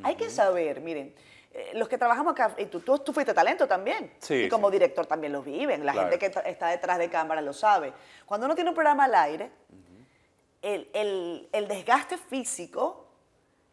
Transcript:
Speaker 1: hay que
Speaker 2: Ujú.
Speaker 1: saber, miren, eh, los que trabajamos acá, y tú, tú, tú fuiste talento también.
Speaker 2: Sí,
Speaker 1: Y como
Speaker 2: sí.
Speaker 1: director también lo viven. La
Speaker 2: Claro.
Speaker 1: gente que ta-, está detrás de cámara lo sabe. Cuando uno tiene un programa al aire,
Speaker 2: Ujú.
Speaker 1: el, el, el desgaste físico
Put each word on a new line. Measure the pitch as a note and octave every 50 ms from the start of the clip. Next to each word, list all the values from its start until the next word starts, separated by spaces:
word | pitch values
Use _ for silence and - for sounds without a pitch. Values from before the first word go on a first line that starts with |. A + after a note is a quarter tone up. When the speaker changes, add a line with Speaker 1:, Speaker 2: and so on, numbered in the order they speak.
Speaker 1:
hay | - C#4+ F#4
que | - A4+
Speaker 2:
Ujú. | A4+
Speaker 1:
saber, | - C4 G3+ F#3+ F3+ F3 D#3+ D3 C3+ -
miren, | D#3 E3 D#3+ C#3+ C3+ C#3 - - - - - - _ _
eh, | - - - - -
los | A3 A3 -
que | B3+ A#3+
trabajamos | A#3+ A#3 A#3 C4 D4+ -
acá, | - - A#3+ G#3 -
y | - G#3
tú, | G3+ - E3+
tú, | - - C#4 C#4+
tú | C#4 D4+
fuiste | C4+ D#4 C4+ A3+ G3+
talento | A3 - A#3 E4 F4+ - -
también. | F#3+ F#3 G3 B3 G4 G#4+ G#3+ - - _
Speaker 2:
Sí, | - - D3+ B2+ G#2
Speaker 1:
Y | -
como | A#3 A3 G3+ G3+
Speaker 2:
sí. |
Speaker 1:
director | G3 G3+ - - - F3+ D#3+
también | - D#3 D#3+ D3+ D3
lo | C#3+ C#3
viven. | C3 C#3+ C#3 - C#4+ C#4+ F#3+ D3 D3
La | C#3
Speaker 2:
Claro. | C#3 G3 F#3 F3
Speaker 1:
gente | F3 F3
que | G3+ F#3+
ta-, | - F3+
está | - F3+ E3 - F3+ E3+
detrás | F3 F3 F3+ F3+ F3+ F3
de | E3+ E3+
cámara | F#3 E3 D#3 D#3 D#3+ D#3
lo | D3+ C#3
sabe. | C#3+ - G#3+ G#3+ G3+ F3 D3 C3 - - - - - - -
Cuando | - G3+ G#3+ B3
uno | C#4 D#4+
tiene | E4+ E4+ F4
un | E4
programa | E4 D#4 D4 D4 C4+ C#4
al | C4 A3
aire, | F3+ D#3 D3 D#3 D#3 G#3+ B3+ - _ _ _
Speaker 2:
Ujú. | F2+ F#2+ F2+ F2 F2+ G#2+ C3 _ _ _ _ _ _ _ _ _ _ _
Speaker 1:
el, | - G#3 G3+ E3 - - -
el, | G#3 G#3+ G3+ G3 F#3+ F3 E3+ E3 C3+ - -
el | - G#3+ G#3 G3
desgaste | G3+ F#3+ F3+ A3+ B3 C#4 - - F4+
físico | E4+ - - C4 C4+ A#3 - - - F3 - - - B3+ F4 F#4 - - - _ _ _ _ _ _ _ _ _ _ _ _